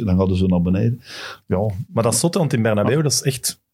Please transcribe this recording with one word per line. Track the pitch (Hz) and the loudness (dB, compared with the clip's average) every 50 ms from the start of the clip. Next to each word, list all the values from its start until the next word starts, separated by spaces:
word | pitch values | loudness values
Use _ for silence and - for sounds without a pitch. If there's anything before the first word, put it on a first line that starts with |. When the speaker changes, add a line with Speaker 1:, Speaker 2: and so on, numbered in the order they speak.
| 117 | -2
Speaker 1:
Dan | 104 92 92 | 0 2 2
gaan | 95 92 | 2 2
ze | 95 92 | 2 2
zo | 92 | 2
naar | 92 90 87 | 2 2 2
beneden. | 85 90 90 98 110 117 123 123 - - - - - - - - _ - | 2 2 0 2 2 0 0 -2 -6 -14 -16 -14 -14 -14 -16 -16 _ -4
Ja. | 98 92 104 110 98 90 - - - | -2 -2 -2 -2 -4 -6 -8 -6 -2
Speaker 2:
Maar | 113 113 | 0 0
dat | 120 113 | 0 0
is | - | 0
zot, | - 170 170 | 0 0 0
hè, | 208 | 0
want | 170 139 - | 0 0 0
in | 120 | 0
Bernabeu, | 110 113 107 104 104 104 120 151 | 2 2 2 2 2 2 2 2
dat | 160 147 | 2 0
is | - - | 0 -2
echt... | - 143 139 - - - - - _ _ | -2 -2 -4 -4 -4 -8 -8 -10 _ _